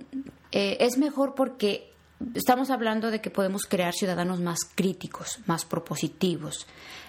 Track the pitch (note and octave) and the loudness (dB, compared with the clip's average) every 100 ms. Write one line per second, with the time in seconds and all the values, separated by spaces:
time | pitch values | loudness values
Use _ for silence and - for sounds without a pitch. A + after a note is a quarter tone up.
0 | - C4+ - - - G3+ G3 - A#3+ B3+ | -10 -10 -10 -14 -2 0 2 4 4 4
1 | D4 C4+ C#4 C#4 C4 - G3+ G3 - _ | 2 2 0 2 0 2 0 0 -6 _
2 | _ - - - - B3+ C4+ B3+ A3 A3 | _ -10 -6 0 4 4 4 0 2 0
3 | A3+ A3 G3 - F#3+ G3 - F#3+ F3 F3 | 0 -2 -2 0 0 0 -2 0 0 0
4 | F#3+ F3 F3 F3+ F3 E3 - - F#3+ E3 | 0 0 0 0 -2 -2 -4 0 0 0
5 | D#3+ - - - - E3 - E3+ - D3+ | -8 -10 -10 -6 0 0 0 -4 -4 -2
6 | D#3+ - F#3 D3 D3+ - - - - - | -2 2 0 0 -4 -10 -12 -18 -16 -16